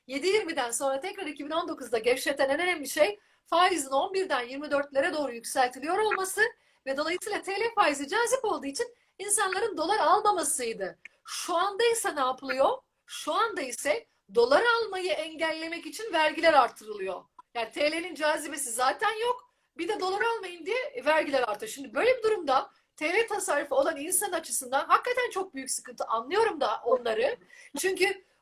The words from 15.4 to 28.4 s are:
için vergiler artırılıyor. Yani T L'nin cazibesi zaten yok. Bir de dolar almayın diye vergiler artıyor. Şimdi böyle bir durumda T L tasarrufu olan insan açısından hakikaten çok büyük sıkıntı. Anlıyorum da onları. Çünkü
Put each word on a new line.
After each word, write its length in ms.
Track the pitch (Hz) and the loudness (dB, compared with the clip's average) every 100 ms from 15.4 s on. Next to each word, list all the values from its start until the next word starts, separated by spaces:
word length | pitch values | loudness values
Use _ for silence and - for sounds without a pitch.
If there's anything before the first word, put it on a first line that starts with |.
| 320 320 330 339 320 | -4 -4 -6 -8 -10
için 280 | 311 440 | -10 -4
vergiler 400 | 339 311 302 330 | 0 2 4 6
artırılıyor. 680 | 302 233 - 214 208 190 190 - - - 240 | 6 6 0 -14 -8 -6 -8 -12 -20 -12 -8
Yani 160 | 220 | -6
T 200 | - 294 | -2 0
L'nin 240 | 330 359 277 | 0 -6 -2
cazibesi 560 | 302 311 294 302 247 | -2 -2 -4 -8 -6
zaten 500 | 226 254 - 427 440 | 0 0 2 -2 0
yok. 320 | 466 494 - _ _ - | -2 -2 -6 _ _ -8
Bir 100 | 339 | -6
de 120 | 427 | -2
dolar 220 | 370 403 | -2 0
almayın 440 | 453 453 381 349 330 | 0 -2 -6 -10 -4
diye 380 | 466 587 - 247 | -4 -4 -4 0
vergiler 380 | 311 302 269 240 | 2 2 0 0
artıyor. 240 | 202 220 | -2 -8
Şimdi 220 | 269 269 | -10 -6
böyle 240 | 214 427 508 | 0 2 4
bir 60 | |
durumda 480 | 440 427 294 262 403 _ _ - | 2 0 2 0 0 _ _ -8
T 180 | 311 | 0
L 140 | 370 453 | 0 0
tasarrufu 480 | 415 - 285 - 262 | -2 0 -2 2 2
olan 220 | 320 294 | 2 -2
insan 340 | 302 392 403 | -2 -2 0
açısından 540 | 349 330 - 254 269 311 | -4 -4 -6 -2 -2 4
hakikaten 420 | 392 494 494 494 | 2 2 -2 -2
çok 260 | - 381 269 | -4 -6 -8
büyük 160 | 269 | -8
sıkıntı. 340 | - - 233 - | -8 -8 -8 -4
Anlıyorum 560 | 220 247 370 453 330 | -2 0 2 2 2
da 200 | 240 214 240 | 0 0 2
onları. 520 | 254 233 220 254 480 - - - 285 | 2 2 0 0 -2 -10 -20 -14 -4
Çünkü 460 | 381 381 381 392 - _ | -2 2 0 0 -10 _